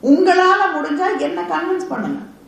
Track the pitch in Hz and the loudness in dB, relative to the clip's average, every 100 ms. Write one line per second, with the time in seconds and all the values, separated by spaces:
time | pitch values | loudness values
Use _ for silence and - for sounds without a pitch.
0 | - 294 370 359 370 392 381 302 285 294 | 4 4 6 4 4 4 2 -2 -4 -2
1 | 370 370 285 330 359 311 339 370 - - | -2 -2 -4 -6 -6 -6 -4 -4 -6 -6
2 | 208 285 - - | -6 -8 -10 -20